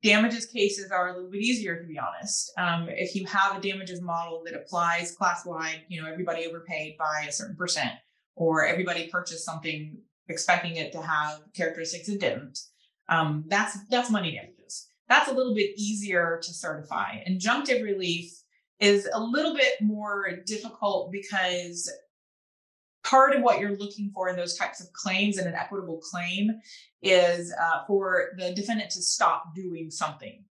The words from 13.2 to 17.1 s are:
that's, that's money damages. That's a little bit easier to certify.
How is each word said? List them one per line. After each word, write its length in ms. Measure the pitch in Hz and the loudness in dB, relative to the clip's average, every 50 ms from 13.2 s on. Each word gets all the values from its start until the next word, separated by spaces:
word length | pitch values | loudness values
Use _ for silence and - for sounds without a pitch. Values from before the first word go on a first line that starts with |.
| 160 156 151 151 156 - | 2 2 0 -2 -2 0
that's, 300 | 202 202 214 214 - 202 - - | 2 2 2 0 -2 -8 -4 0
that's 220 | 247 240 247 247 | 0 0 2 2
money 220 | 220 202 180 160 143 | 2 2 2 -2 -4
damages. 560 | - - - - _ _ _ - - - _ _ _ _ _ | -6 -12 -16 -20 _ _ _ -14 -14 -14 _ _ _ _ _
That's 220 | - 294 302 285 | 6 6 6 4
a 40 | 262 | 2
little 200 | 247 262 254 214 | 2 2 2 4
bit 240 | 214 202 202 202 202 | 2 2 2 2 -2
easier 640 | 208 208 214 208 202 202 185 175 170 165 165 165 165 | -4 -2 -2 -4 -2 2 2 2 4 2 0 -2 -4
to 100 | - 170 | -8 -10
certify. 680 | - - 170 151 147 147 - - - - - | -8 -6 -6 -6 -6 -8 -6 -4 -2 -2 -2